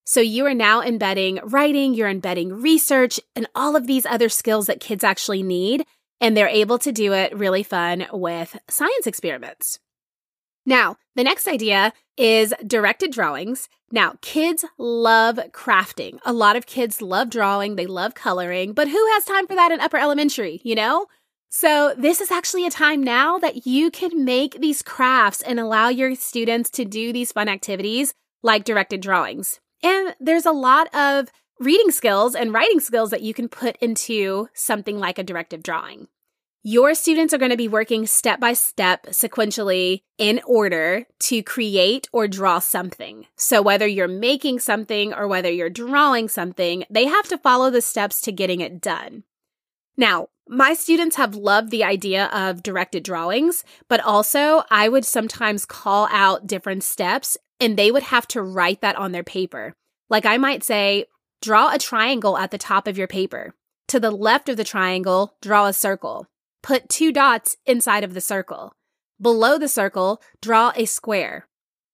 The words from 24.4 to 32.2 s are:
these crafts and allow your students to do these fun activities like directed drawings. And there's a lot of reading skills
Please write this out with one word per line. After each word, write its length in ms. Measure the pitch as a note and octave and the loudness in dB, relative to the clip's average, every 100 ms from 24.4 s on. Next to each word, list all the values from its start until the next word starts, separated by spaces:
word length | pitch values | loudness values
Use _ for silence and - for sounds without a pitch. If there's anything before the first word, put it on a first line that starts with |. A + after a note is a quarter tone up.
| C#4 - | 0 -2
these 220 | D4+ C#4 | -2 -2
crafts 600 | - - B3+ C4 G3+ - | -6 0 2 4 2 0
and 180 | - A#3 | -4 -4
allow 300 | A3 A3 A#3+ | 0 2 2
your 260 | B3+ C4 C4 | 2 -2 -2
students 540 | - A#3+ A3+ A#3 A#3 | -6 -4 0 0 -2
to 140 | - G#3 | -6 -6
do 280 | G#3+ A#3 | -6 -6
these 180 | A#3+ A#3+ | -4 -4
fun 160 | G#3+ G#3 | -2 -2
activities 640 | G3 - G3 G#3 A#3+ C#4 - _ _ | -4 -6 -6 -2 -2 -2 -6 _ _
like 220 | A3+ G#3+ | 2 2
directed 380 | A3 G#3 - G3 | 2 -2 -2 -4
drawings. 580 | G3 F3+ A2 C3 F#3+ - _ _ | -2 -2 -2 -6 -10 -10 _ _
And 320 | F4 G4 F#4 - | 0 0 -2 -4
there's 260 | C#4 E4 E4 | 0 2 2
a 60 | |
lot 420 | D4 B3+ C#4+ E4 D4 | 2 4 4 4 0
of 340 | C#4+ C#4 B3 _ _ - | 2 0 -2 _ _ -6
reading 320 | B3+ G4 G4+ | 2 4 4
skills 440 | - A3+ G3 | 2 2 4